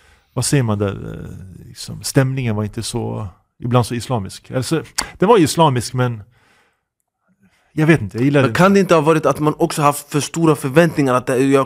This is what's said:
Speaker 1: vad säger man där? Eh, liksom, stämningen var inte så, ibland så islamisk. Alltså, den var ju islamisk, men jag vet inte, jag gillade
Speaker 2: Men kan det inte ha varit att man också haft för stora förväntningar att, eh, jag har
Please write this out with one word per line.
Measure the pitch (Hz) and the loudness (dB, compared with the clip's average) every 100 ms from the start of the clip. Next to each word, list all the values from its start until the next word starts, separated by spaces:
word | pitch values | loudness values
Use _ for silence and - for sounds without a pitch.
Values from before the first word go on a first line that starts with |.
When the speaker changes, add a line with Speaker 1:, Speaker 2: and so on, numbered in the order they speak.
| _ _ _ | _ _ _
Speaker 1:
vad | - | -8
säger | 120 143 | -2 0
man | 117 101 | 0 -2
där? | 101 107 110 107 | -2 -4 -12 -12
Eh, | 107 - 95 85 - | -14 -16 -18 -20 -20
liksom, | - - 107 | -18 -16 -12
stämningen | 104 143 131 135 120 107 | -2 0 0 -2 -4 -2
var | |
inte | 107 110 | -4 -6
så, | 110 117 110 113 104 - _ _ | -8 -6 -6 -8 -10 -14 _ _
ibland | 123 120 117 | -2 0 0
så | |
islamisk. | 120 - 123 95 - - | -6 -6 -6 -6 -14 -10
Alltså, | 127 123 160 135 - - - | -8 -4 -4 -6 -8 -8 -2
den | 185 | 2
var | 233 | 4
ju | |
islamisk, | 151 - 156 123 - | 4 2 2 2 -4
men | 127 123 113 101 _ _ _ _ _ _ _ _ _ _ _ _ _ _ | -2 -2 -4 -14 _ _ _ _ _ _ _ _ _ _ _ _ _ _
jag | 151 156 | -2 2
vet | 165 | 2
inte, | 101 110 | 0 -2
jag | |
gillade | 135 143 127 | 0 2 2
Speaker 2:
Men | |
kan | 113 185 | 4 4
det | 196 | 4
inte | 196 | 4
ha | 165 | 2
varit | 151 160 139 | 4 2 2
att | 143 | 0
man | 151 147 | -2 0
också | 165 - | -2 0
haft | 147 143 - | 0 0 -4
för | 151 | -6
stora | - 170 165 147 | -4 0 2 2
förväntningar | 143 139 170 165 135 | 2 4 4 2 0
att, | 123 120 | 0 0
eh, | 127 | 0
jag | 135 | 2
har | 135 | 2